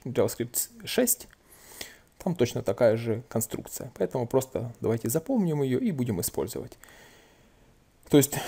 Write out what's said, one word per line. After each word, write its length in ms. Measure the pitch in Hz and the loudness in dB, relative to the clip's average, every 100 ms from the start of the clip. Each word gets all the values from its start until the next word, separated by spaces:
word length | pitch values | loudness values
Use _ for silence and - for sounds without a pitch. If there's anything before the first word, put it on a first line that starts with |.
JavaScript 840 | - 120 104 - 117 - - - 208 | -4 2 2 2 -4 -2 -4 -6 -4
шесть. 400 | - 247 - - - _ - - - - - - - | 2 2 2 -4 -20 _ -20 -20 -14 -14 -16 -20 -6
Там 180 | - 165 | -2 2
точно 260 | 120 123 | 0 0
такая 340 | 113 101 120 113 | -2 4 4 4
же 280 | 117 110 - | 0 -4 -2
конструкция. 600 | 117 - - - - 123 - | -4 -4 -6 -8 -10 -10 -4
Поэтому 320 | 180 135 117 | -2 -2 0
просто 440 | 131 123 - 120 - | 0 0 -4 -6 -4
давайте 300 | 110 113 113 | -2 0 0
запомним 520 | 143 - 269 180 151 | -2 0 0 2 2
ее 160 | 135 127 | 2 2
и 100 | 247 | 0
будем 300 | 147 120 92 | -2 -2 0
использовать. 580 | - - 69 - - - - - - - - _ - _ _ _ _ _ - | -2 -4 -6 -6 -10 -14 -20 -20 -20 -20 -20 _ -20 _ _ _ _ _ 4
То 80 | 147 | 6
есть, 200 | 131 - | 6 0